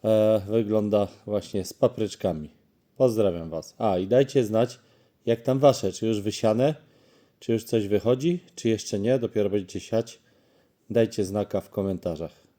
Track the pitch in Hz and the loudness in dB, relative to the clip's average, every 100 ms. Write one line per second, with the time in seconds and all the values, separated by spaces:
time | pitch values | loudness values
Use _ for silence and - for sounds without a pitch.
0 | 110 110 107 110 98 110 104 110 104 104 | 4 4 4 2 2 -2 2 0 2 2
1 | 101 - - 104 - 101 92 - 123 110 | 0 -6 -6 -4 -4 -6 -6 -2 -2 0
2 | 107 - 98 80 76 _ _ _ _ _ | -6 -4 -4 -4 -10 _ _ _ _ _
3 | 131 110 101 85 82 80 - _ 117 90 | 0 2 0 -2 -8 -10 -12 _ -2 0
4 | 95 120 139 139 110 110 123 - _ _ | 2 2 2 0 0 0 0 -4 _ _
5 | _ _ - 117 - 135 143 123 98 90 | _ _ -2 -2 0 4 4 4 -2 -2
6 | 110 107 101 101 113 110 135 156 _ _ | -2 0 -2 0 0 2 0 -2 _ _
7 | _ _ _ _ - 113 - 113 101 101 | _ _ _ _ -2 -2 0 -2 0 0
8 | 110 127 156 175 - - 117 110 - 107 | 2 0 0 -2 -6 -6 -2 -2 -2 -4
9 | 104 131 117 110 101 101 92 95 - 113 | 0 0 0 -2 0 -2 -4 -10 -4 -2
10 | 113 - _ _ _ _ _ _ _ 107 | -4 -10 _ _ _ _ _ _ _ 0
11 | 113 - 95 101 101 98 - - 98 90 | 0 0 -2 -2 -2 -4 -6 -4 -4 -2
12 | 90 80 80 _ _ | -4 -6 -8 _ _